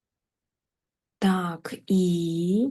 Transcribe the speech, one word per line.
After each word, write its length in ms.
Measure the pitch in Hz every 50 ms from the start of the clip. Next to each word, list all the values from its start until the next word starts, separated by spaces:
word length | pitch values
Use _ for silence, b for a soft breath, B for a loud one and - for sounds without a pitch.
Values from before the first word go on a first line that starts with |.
| _ _ _ _ _ _ _ _ _ _ _ _ _ _ _ _ _ _ _ _ _ _ _ - 202
так 500 | 190 185 185 180 170 165 165 - - - - -
і, 840 | - 190 185 180 180 175 170 170 165 165 165 175 175 196 220 254 277